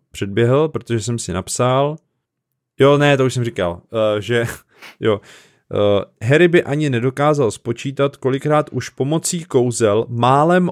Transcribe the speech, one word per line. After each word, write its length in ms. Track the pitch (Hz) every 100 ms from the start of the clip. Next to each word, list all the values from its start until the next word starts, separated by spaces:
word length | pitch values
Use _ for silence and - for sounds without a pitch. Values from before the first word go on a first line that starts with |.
| _
předběhl, 560 | - 101 101 117 135 156
protože 320 | - - 117
jsem 180 | 107 120
si 140 | -
napsal, 640 | 90 - - 123 131 143 156 _ _ _ _ _ _ _ -
jo, 180 | 135 143
ne, 180 | 143 139
to 100 | 131
už 80 |
jsem 100 | 123
říkal, 380 | 117 117 87 87 - 113 107 107
eh, 40 |
že, 240 | 101 120 117 - _
<laughs> 280 | _ - -
jo, 200 | 113 101 - - _ _ - 104 104 101 - -
eh, 60 | 110
Harry 220 | 151 175
by 140 | 170
ani 260 | - 143 151
nedokázal 600 | 120 127 131 147 147 113
spočítat, 680 | - - 117 139 135 143 -
kolikrát 520 | 131 131 147 151 147
už 160 | 127 -
pomocí 560 | - 135 165 - 180
kouzel 600 | 160 135 123 117 110 107 113
málem 600 | 120 123 139 160 180 180